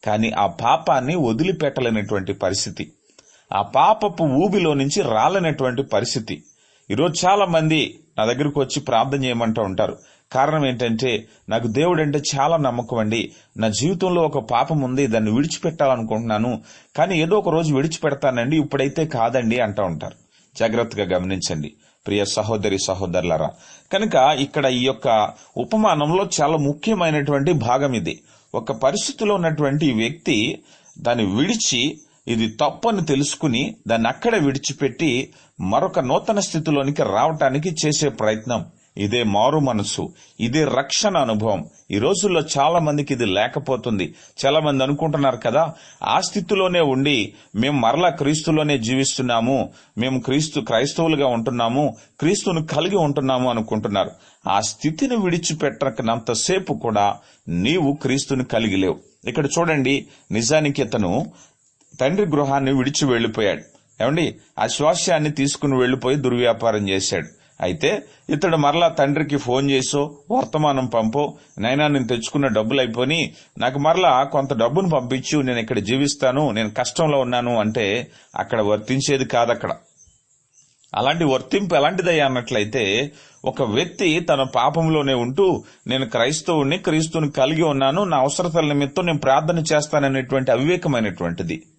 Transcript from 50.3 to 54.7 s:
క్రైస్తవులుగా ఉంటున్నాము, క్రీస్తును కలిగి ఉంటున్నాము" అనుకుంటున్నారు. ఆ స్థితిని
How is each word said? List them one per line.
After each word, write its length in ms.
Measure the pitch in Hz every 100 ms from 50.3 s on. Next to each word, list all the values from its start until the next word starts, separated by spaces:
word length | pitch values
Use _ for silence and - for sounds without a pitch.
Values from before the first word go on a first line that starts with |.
| 139 156 151
క్రైస్తవులుగా 680 | 110 113 139 - 165 151 139
ఉంటున్నాము, 680 | 117 117 120 117 127 147 - - _
క్రీస్తును 460 | 147 202 - 165 156
కలిగి 300 | 147 170 196
ఉంటున్నాము" 540 | 156 143 131 127 127
అనుకుంటున్నారు. 600 | 117 110 110 107 101 90 - - _ -
ఆ 120 | 98
స్థితిని 560 | 107